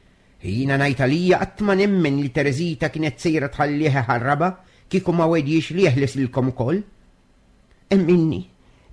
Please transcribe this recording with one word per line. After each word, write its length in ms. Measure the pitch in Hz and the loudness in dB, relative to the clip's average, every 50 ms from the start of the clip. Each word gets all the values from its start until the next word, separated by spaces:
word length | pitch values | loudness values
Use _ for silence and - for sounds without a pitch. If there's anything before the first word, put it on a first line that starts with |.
| _ _ _ _ _ _ _ _ - | _ _ _ _ _ _ _ _ -8
Jina 340 | 95 101 117 135 135 139 | -6 -4 -2 0 0 0
ngħid 220 | 139 139 143 131 127 | 0 0 0 0 0
għalija 400 | 135 127 147 170 180 180 180 - | 0 0 0 2 2 2 2 2
qatt 220 | 175 - - - | 0 -4 -6 -4
ma 140 | 214 202 196 | 0 0 2
nemmen 460 | 190 202 208 196 185 165 143 139 139 | 2 2 2 2 2 2 0 0 -2
li 80 | 143 135 | -4 -2
Teresita 600 | - 151 139 143 127 135 175 170 156 - 165 147 | -2 -2 0 0 0 -2 -4 -4 -4 -4 -4 -4
kienet 300 | - 156 160 151 - - | -4 -4 -4 -4 -4 -4
sejra 280 | - 175 156 156 135 | -2 -2 0 0 -2
tħallih 560 | 139 - - 147 147 147 143 156 147 131 139 120 | -4 -4 -4 -2 -2 0 0 0 0 0 0 0
ħarraba 540 | 117 127 120 120 135 143 143 165 185 185 - - _ _ _ _ - | 0 -2 0 0 0 0 0 0 -2 -4 -6 -14 _ _ _ _ -4
kieku 240 | - 190 185 185 170 | -4 -2 0 0 0
ma 140 | 175 165 | 2 2
wedjiex 440 | 160 165 165 139 139 160 165 - - | 2 2 2 2 2 0 0 0 -2
li 160 | 151 185 196 | 0 2 2
jeħles 280 | 160 123 143 139 127 - | 4 4 2 0 0 -2
lilkom 340 | 139 135 123 - 139 127 127 | -2 -4 -2 -2 -2 -2 -2
ukoll." 340 | 127 - 117 127 165 208 202 - - - _ _ _ _ _ _ _ _ _ _ _ _ _ _ _ _ _ - | -2 -2 -2 -2 -2 -4 -4 -8 -16 -20 _ _ _ _ _ _ _ _ _ _ _ _ _ _ _ _ _ 0
"Emminni, 600 | 196 190 185 156 180 175 160 160 135 90 180 - _ _ _ _ _ _ _ - | 0 2 4 4 4 4 4 2 -2 -4 -8 -12 _ _ _ _ _ _ _ -12